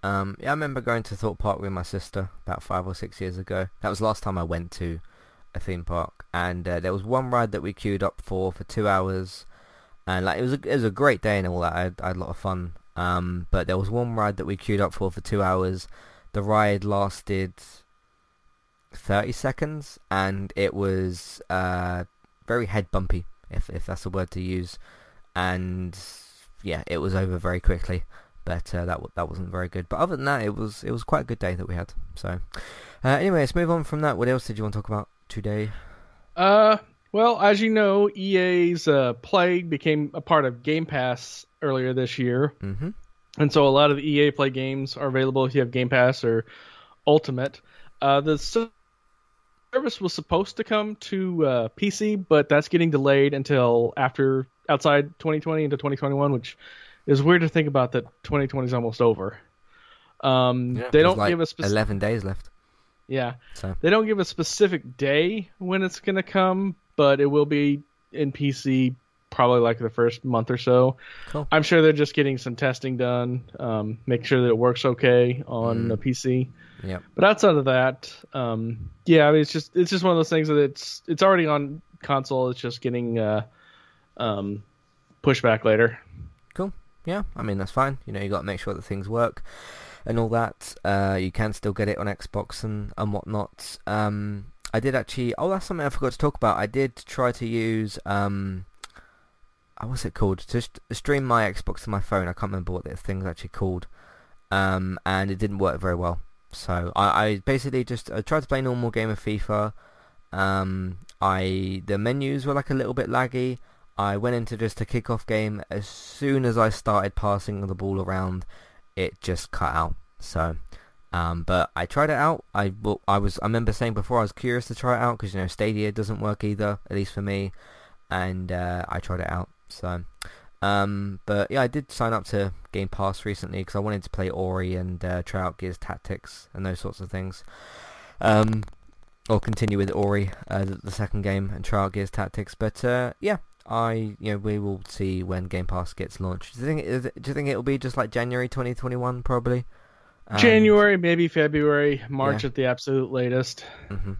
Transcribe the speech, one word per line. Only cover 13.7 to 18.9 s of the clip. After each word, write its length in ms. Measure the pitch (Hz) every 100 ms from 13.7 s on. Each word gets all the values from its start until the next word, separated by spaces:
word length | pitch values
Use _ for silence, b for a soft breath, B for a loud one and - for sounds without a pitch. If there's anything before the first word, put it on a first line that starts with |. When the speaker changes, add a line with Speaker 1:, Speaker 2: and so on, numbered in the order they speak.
| 92
Speaker 1:
was 120 | 98
one 240 | 117 120
ride 220 | 113 104 98
that 80 | 90
we 100 | 98
queued 240 | - 101
up 120 | 98
for, 160 | - 95
for 100 | -
two 220 | - 104
hours. 460 | 95 92 92 92 - b b b b
The 100 | 107
ride 420 | 101 107 107 101
lasted 680 | 104 101 98 - - 98 95 - - - _ _ _ _ _ _ _ _ _ _ _